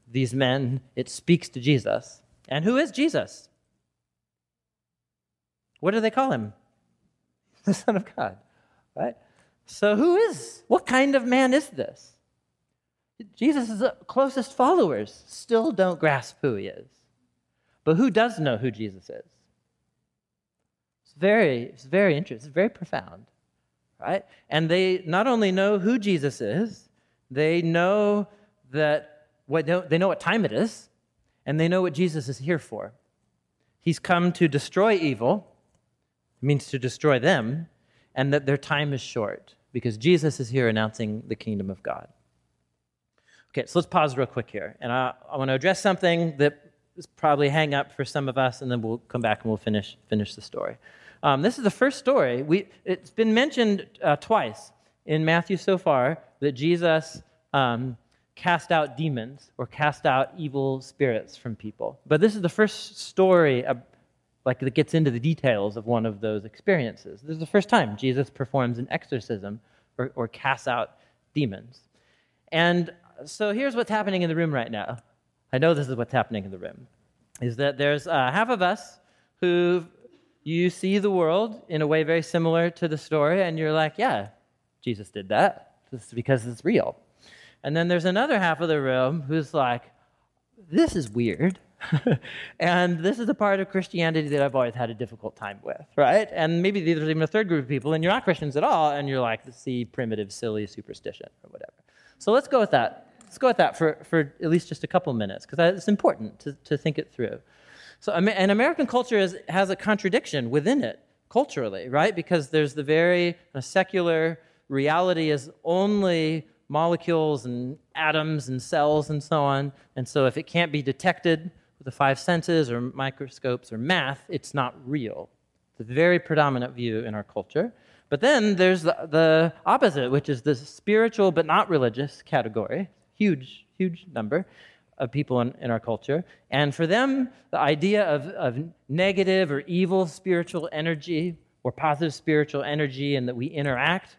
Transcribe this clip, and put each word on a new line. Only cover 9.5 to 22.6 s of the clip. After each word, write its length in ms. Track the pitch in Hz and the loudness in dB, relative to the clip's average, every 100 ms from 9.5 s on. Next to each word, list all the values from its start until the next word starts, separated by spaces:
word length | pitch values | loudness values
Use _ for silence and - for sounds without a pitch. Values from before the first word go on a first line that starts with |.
| _ _ | _ _
So 320 | - 208 208 | -2 2 4
who 180 | 330 370 | 4 4
is, 480 | 453 147 - - - | 2 -2 -12 -14 0
what 160 | - - | 0 2
kind 300 | 262 277 277 | 2 4 2
of 100 | 240 | 2
man 280 | 262 262 | 2 4
is 140 | 269 - | 2 0
this? 460 | 143 - - - _ _ _ _ _ _ _ _ _ _ _ 208 - | -8 -10 -10 -20 _ _ _ _ _ _ _ _ _ _ _ -20 0
Jesus' 480 | 254 294 226 202 240 - - | 2 2 -2 0 0 -2 -4
closest 480 | 262 269 269 - - | 0 2 0 -6 2
followers 680 | 254 359 190 107 107 - - | 4 4 4 0 -6 -12 -20
still 460 | - - 226 226 | -16 0 2 2
don't 260 | 190 185 170 | 2 2 2
grasp 380 | 156 135 - - | 0 0 -4 -4
who 140 | 139 104 | -2 -2
he 120 | 98 | -6
is. 200 | - 127 _ _ _ _ _ _ _ _ _ | -12 -20 _ _ _ _ _ _ _ _ _
But 140 | 156 165 | 0 2
who 120 | 262 | 4
does 300 | 196 240 185 | 4 0 0
know 160 | 147 110 | -2 0
who 160 | 127 | -2
Jesus 380 | 104 107 95 - | -4 -10 -12 -18
is? 160 | - - _ _ _ _ _ _ _ _ _ _ _ _ _ _ _ _ _ | -18 -18 _ _ _ _ _ _ _ _ _ _ _ _ _ _ _ _ _
It's 100 | _ 143 | _ -2
very, 460 | 190 220 170 120 | 2 4 4 2
it's 200 | 123 - | -4 -14
very 320 | 131 180 196 147 | -2 2 4 2
interesting. 320 | - 113 147 | -2 -12 -6
It's 60 | |
very 160 | 160 | 0